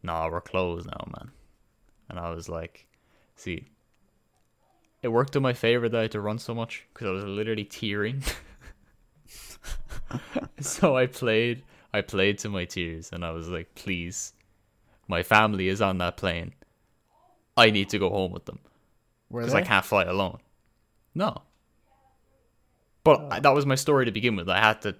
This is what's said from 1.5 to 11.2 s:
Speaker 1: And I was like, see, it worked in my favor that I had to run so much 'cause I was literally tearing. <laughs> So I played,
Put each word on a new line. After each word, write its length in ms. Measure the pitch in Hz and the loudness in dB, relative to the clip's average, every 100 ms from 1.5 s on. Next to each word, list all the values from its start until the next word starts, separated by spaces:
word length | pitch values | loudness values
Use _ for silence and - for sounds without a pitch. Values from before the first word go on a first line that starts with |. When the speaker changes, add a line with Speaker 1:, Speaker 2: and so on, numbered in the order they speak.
| _ _ _ _ _ _ | _ _ _ _ _ _
Speaker 1:
And 80 | 90 | -10
I 120 | 85 | -8
was 160 | 85 82 | -8 -8
like, 400 | 82 82 - _ _ _ _ _ _ | -10 -10 -16 _ _ _ _ _ _
see, 320 | - 87 - _ _ _ _ _ _ _ _ _ _ _ _ _ | -10 -10 -12 _ _ _ _ _ _ _ _ _ _ _ _ _
it 80 | 123 | 0
worked 260 | 117 135 147 | 2 2 0
in 80 | |
my 100 | 135 | 0
favor 360 | 120 113 120 117 | 2 2 2 2
that 80 | 117 | 0
I 40 | |
had 80 | 110 | -2
to 100 | 107 | -2
run 180 | 104 110 | -4 -6
so 160 | - 117 | -6 -8
much 300 | 113 - _ | -8 -10 _
'cause 140 | - 107 | -8 -6
I 40 | |
was 120 | 95 | -4
literally 420 | 101 101 110 110 104 | -6 -6 -4 -4 -6
tearing. 580 | - 110 104 104 135 131 | -6 -4 -2 -2 -2 -6
<laughs> 60 | - - - - - _ _ _ _ - - - - - - - - - 127 - - - - | -8 -14 -20 -20 -20 _ _ _ _ -20 -20 -20 -18 -8 -8 -6 -8 -6 -8 -6 -8 -8 -10
So 360 | 143 - 185 131 | -8 0 2 4
I 100 | 127 | 2
played, 580 | - | 0